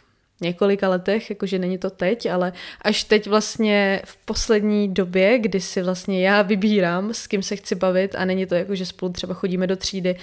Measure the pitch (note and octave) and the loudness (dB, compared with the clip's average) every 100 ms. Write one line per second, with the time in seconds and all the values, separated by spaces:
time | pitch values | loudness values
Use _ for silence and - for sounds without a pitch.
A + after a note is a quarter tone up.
0 | _ _ _ _ E3+ F3+ G3+ G3 F#3+ F#3 | _ _ _ _ -6 0 2 2 2 0
1 | F3+ G#3+ - G3+ G3 F#3+ F3+ F#3 F#3 F#3 | 0 -2 -2 -6 -4 -2 -2 -2 -6 -2
2 | F3+ A#3 F#3+ F3+ F3+ F3+ - - G#3 G#3+ | -2 0 -2 -2 -2 -4 -14 -6 -2 -2
3 | - G#3+ G3+ G#3 G#3 - G#3+ G3+ G3 G3 | 2 0 4 2 0 0 2 4 2 0
4 | - - - A3 - G#3+ G#3+ G#3 G3+ F#3 | -4 -16 -4 -2 2 2 4 2 2 0
5 | F3+ F#3 F#3+ B3+ G#3+ F#3+ F#3 - F3+ F#3 | 0 2 4 4 2 -2 -2 -2 -2 -2
6 | - F#3+ F#3 G3+ G3 G#3 G#3 G#3 E3+ F3 | -2 0 4 4 4 2 2 4 2 0
7 | G#3 A#3 - G3+ F#3+ G3+ - F#3 F#3+ F#3 | -2 -6 -4 -4 -4 -6 -6 -2 2 2
8 | G3 - F#3 F#3 F#3 E3+ F#3+ F#3+ F3+ - | 0 -2 -2 -2 0 -2 -2 -4 -6 -6
9 | F#3 F3+ F3+ F3+ G3 F3+ F#3 F#3+ - F#3+ | -6 -6 -8 -4 -2 -2 -2 -2 -4 -4
10 | F3+ F3+ | -2 -4